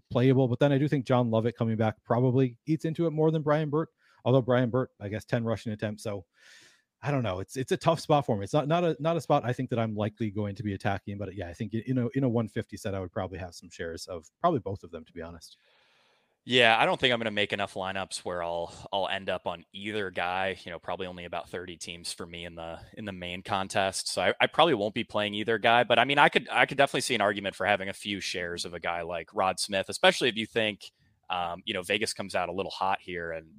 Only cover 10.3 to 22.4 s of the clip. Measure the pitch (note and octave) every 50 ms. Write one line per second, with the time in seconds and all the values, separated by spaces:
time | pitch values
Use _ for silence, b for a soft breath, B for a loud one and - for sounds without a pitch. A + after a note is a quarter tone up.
10.3 | F#2+ G#2+ G#2 G2+ G2 - G#2+ G#2 G2 F#2+ - G#2+ G2 G2 - - G2+ G2 G2+ F#2+
11.3 | - G#2 F#2 E2+ F2 - A#2 G2+ - A2+ G#2 - C3 B2+ A#2+ A#2+ - C3+ C#3 B2+
12.3 | A2 A#2 A2+ G2+ - B2 G#2+ - - - - G#2 F#2+ G2 F#2+ F2 - A2+ F#2+ F#2
13.3 | F#2+ E2+ E2+ E2+ - - - F2 - - F#2 E2 E2 E2+ - - F#2 E2+ D#2 -
14.3 | _ _ - F3 F3 B2+ - G2 G2+ G2 - E2+ - E2 D#2+ _ - E2+ D#2+ E2
15.3 | E2 D#2 - - - _ _ _ _ _ _ _ _ _ _ _ _ _ _ _
16.3 | _ _ - B2 A#2+ B2+ A#2+ A2+ A2+ A2+ C3 F3 F#3+ C#3+ C#3 C3 B2 A2+ A#2 A2+
17.3 | G#2 G#2 G#2 G2+ - G2+ G2+ G2 - G#2 F#2 F#2 F#2+ F#2+ F#2+ - - - - G#2+
18.3 | F2+ F2 E2+ E2+ F2 E2+ E2+ E2+ - - - - - G2+ F#2 - F#2+ G2 F#2+ F#2+
19.3 | F#2 F2+ - G2 F2 E2 D#2+ _ - G2 G2+ G#2 G#2 G#2+ G2+ F#2+ F2+ F2 F2 F2
20.3 | F2+ F#2 F#2+ F#2+ F#2+ F#2 - F2+ E2+ D#2+ - - F2+ F2 F#2+ F2+ F2+ F2+ F2 F2
21.3 | F2 E2+ - - - F#2 F2+ F2+ F2 D#2+ - - F2 E2+ F2 - - - F#2+ E2+
22.3 | E2+ E2+